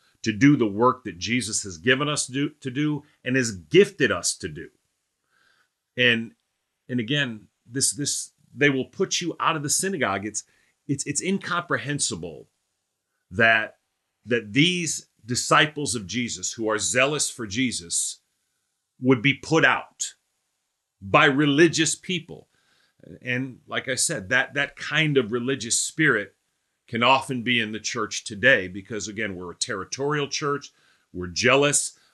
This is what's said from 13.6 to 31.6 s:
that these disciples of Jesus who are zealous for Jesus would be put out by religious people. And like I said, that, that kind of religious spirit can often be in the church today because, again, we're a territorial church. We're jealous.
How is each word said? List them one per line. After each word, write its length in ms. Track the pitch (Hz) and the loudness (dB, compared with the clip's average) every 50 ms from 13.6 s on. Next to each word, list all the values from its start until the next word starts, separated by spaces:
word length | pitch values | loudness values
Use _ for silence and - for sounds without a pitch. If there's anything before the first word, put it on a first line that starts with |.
| 107 - - _ _ _ _ _ _ _ _ _ _ | 0 -4 -10 _ _ _ _ _ _ _ _ _ _
that 280 | 104 120 117 107 104 101 | -2 -2 -2 -2 0 2
these 540 | 135 160 180 180 175 170 - - - - _ _ _ - | 4 4 4 2 0 -2 -4 -6 -8 -10 _ _ _ -8
disciples 680 | 110 123 - - - 160 156 156 151 151 147 143 - 113 | -4 -4 -4 0 4 4 4 4 2 0 -4 -4 -4 -4
of 100 | 117 95 | -6 -6
Jesus 480 | 82 98 123 120 107 - 92 87 - - | -6 -6 -4 -4 -4 -6 -8 -8 -8 -6
who 160 | 113 110 110 | -4 -2 -2
are 80 | 107 | 0
zealous 520 | 107 95 - 120 123 135 143 151 139 - - | 0 -2 0 2 2 2 2 0 -2 -4 -4
for 180 | - - 113 | -4 -8 -10
Jesus 720 | 98 95 127 131 117 98 85 85 85 - - - - - - _ _ _ _ _ _ _ _ _ _ _ _ _ _ _ _ | -6 -2 -2 -2 -2 -2 -6 -6 -4 -4 -4 -4 -4 -8 -12 _ _ _ _ _ _ _ _ _ _ _ _ _ _ _ _
would 200 | 127 127 135 113 | 2 4 4 4
be 120 | 104 139 131 | 4 0 0
put 320 | - - - 156 160 139 | 0 -2 0 2 4 6
out 480 | 127 110 - - - _ - - - - _ _ _ _ _ _ _ _ _ _ _ _ _ _ _ _ _ | 4 4 2 -2 -8 _ -10 -10 -10 -10 _ _ _ _ _ _ _ _ _ _ _ _ _ _ _ _ _
by 240 | 98 95 107 127 156 | -2 2 4 6 6
religious 680 | 147 131 143 151 143 139 151 175 160 - 156 156 - - | 6 4 4 2 4 6 6 6 6 4 2 0 0 -2
people. 520 | - - - 185 170 - - 78 - - _ _ _ _ _ _ _ _ _ _ _ - - 90 - - | -4 -6 -6 -6 -6 -6 -10 -16 -20 -20 _ _ _ _ _ _ _ _ _ _ _ -20 -20 -20 -10 -6
And 360 | 127 123 127 135 131 110 - _ | -4 -4 -4 -4 -8 -12 -16 _
like 240 | - 113 120 - 131 | -8 -8 -6 -4 -4
I 60 | 127 | -2
said, 340 | - - - - 107 95 92 | -2 -2 -2 -2 -6 -2 0
that, 240 | 127 131 131 - 123 | 0 0 0 0 -2
that 220 | 143 143 - - | -4 -4 -4 -6
kind 420 | - - - 147 156 160 151 139 | -12 -8 -2 0 0 2 4 4
of 140 | 135 117 101 | 2 2 2
religious 480 | 120 120 120 131 139 - 120 113 - - | -2 -4 -2 -4 -4 -4 -4 -2 -2 -2
spirit 560 | - - - 160 156 143 117 104 98 - _ _ _ _ _ _ _ _ _ _ _ | -2 -4 -2 2 2 4 4 2 -2 -4 _ _ _ _ _ _ _ _ _ _ _
can 160 | _ 117 113 120 | _ -2 2 4
often 380 | 127 135 - - - 131 120 | 4 4 4 2 -2 -6 -4
be 180 | 107 127 123 117 | -2 0 0 0
in 120 | 110 107 | 0 -2
the 80 | 110 101 | -4 -8
church 460 | - - - 117 107 - - - - | -8 -6 -4 -4 -4 -4 -6 -8 -8
today 420 | - 107 98 117 131 131 104 92 | -8 -4 2 4 4 6 4 2
because, 400 | 90 92 101 95 - 113 104 92 | -2 -8 -12 -10 -8 -8 -8 -8
again, 280 | 110 98 110 110 101 90 | -8 -6 -6 -6 -6 -6
we're 160 | 90 90 87 | -8 -10 -12
a 40 | 85 | -8
territorial 720 | - - - 110 95 92 - - 127 139 147 151 147 139 | -8 -8 -6 -6 -8 -8 -8 -8 -4 -4 -2 -2 -2 -4
church. 440 | 139 - - 151 143 143 139 - - _ _ _ _ _ _ _ _ - | -4 -4 -4 -4 -4 -4 -4 -8 -14 _ _ _ _ _ _ _ _ -10
We're 140 | 90 90 | -10 -8
jealous. 720 | 90 87 - 104 123 135 139 | -6 -4 2 4 4 6 6